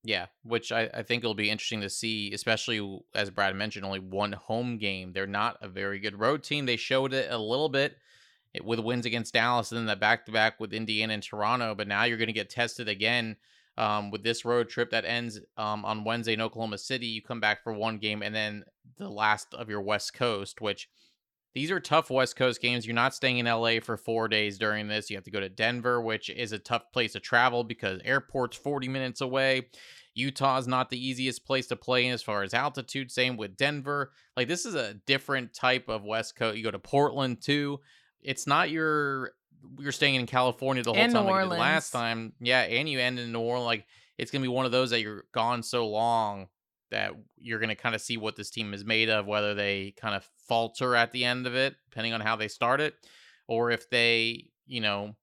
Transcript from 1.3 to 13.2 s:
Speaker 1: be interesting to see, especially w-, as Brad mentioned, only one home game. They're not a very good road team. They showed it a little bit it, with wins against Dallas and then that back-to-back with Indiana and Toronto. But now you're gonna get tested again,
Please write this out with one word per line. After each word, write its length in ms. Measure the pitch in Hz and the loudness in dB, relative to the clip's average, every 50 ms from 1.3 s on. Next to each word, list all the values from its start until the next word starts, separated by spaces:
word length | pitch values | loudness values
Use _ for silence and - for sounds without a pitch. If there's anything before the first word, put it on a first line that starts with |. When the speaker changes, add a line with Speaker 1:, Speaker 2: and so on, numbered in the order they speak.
| 107 | -2
Speaker 1:
be 160 | 98 107 104 | 0 0 -2
interesting 320 | 107 107 - - 117 107 | -2 -2 -4 -6 -4 -4
to 80 | 101 98 | -4 -4
see, 420 | - - - 113 110 107 104 101 | -6 -4 -4 -4 -2 -2 -4 -6
especially 460 | 101 101 - - 113 107 - - 117 107 | -6 -4 0 0 0 0 0 -2 -2 -2
w-, 240 | 101 98 95 - - _ _ | -2 -4 -8 -12 -14 _ _
as 160 | 107 104 98 | -2 -2 -2
Brad 240 | 92 - 101 95 95 98 | 0 0 0 0 0 0
mentioned, 280 | 104 110 - 104 98 | -4 -4 -6 -6 -6
only 140 | 95 98 95 | -6 -6 -6
one 320 | 92 92 95 98 101 104 | -8 -6 -2 -2 0 -2
home 460 | 98 92 - - 113 117 123 123 120 107 | -2 -8 -6 -4 -4 -2 -2 -4 -4 -4
game. 340 | 107 101 98 95 92 92 | -4 -4 -4 -4 -8 -8
They're 160 | 87 98 98 98 | -4 -4 -4 -2
not 300 | 101 101 107 117 - - | 0 0 0 0 -2 -4
a 60 | - 98 | -12 -10
very 320 | 90 95 98 98 101 98 | -6 -4 -4 -2 -4 -2
good 180 | 101 107 101 101 | -4 -6 -4 0
road 240 | 110 120 143 151 | 2 2 2 0
team. 240 | - - 147 147 139 | -2 -4 -4 -2 0
They 120 | 127 120 117 | 0 0 0
showed 360 | - - 135 131 135 135 131 | 0 0 2 2 2 2 0
it 160 | 135 113 76 | -2 -2 -2
a 80 | 117 117 | -2 -4
little 300 | 107 107 120 135 151 156 | -2 0 0 0 0 2
bit 300 | 131 135 135 143 - _ _ _ _ - - _ _ _ _ _ _ | 2 2 2 2 0 _ _ _ _ -20 -20 _ _ _ _ _ _
it, 120 | - - | -10 -4
with 140 | 101 117 113 | -2 -2 0
wins 260 | 110 113 123 123 113 | 0 0 0 0 -2
against 280 | 120 110 117 113 - - | -2 -2 -4 -4 0 2
Dallas 380 | 120 113 123 123 120 110 - | 2 4 4 2 2 0 -2
and 60 | 113 117 | -4 -4
then 60 | 117 110 | -2 -2
that 120 | 104 95 | 0 2
back-to-back 600 | 104 107 113 113 - - 107 113 107 110 - _ | 4 4 4 2 0 -2 2 4 4 4 2 _
with 140 | 107 101 101 | -8 -6 -6
Indiana 400 | 110 110 107 110 107 110 110 110 | -6 -4 -2 -2 0 0 0 -2
and 100 | 104 98 | -4 -6
Toronto. 520 | - - 107 104 107 120 127 120 110 107 | -8 -4 -2 0 2 2 0 0 -2 -2
But 120 | 98 104 101 | -4 -4 -2
now 160 | 101 101 113 | 2 2 2
you're 140 | 120 117 110 | 2 2 0
gonna 140 | 113 113 | 0 -2
get 180 | 110 107 98 - | 0 -4 -4 -6
tested 380 | - - 120 113 - - 120 107 | -2 -2 -2 -2 -2 -6 -4 -4
again, 480 | 104 98 104 110 120 123 | -2 0 2 2 2 2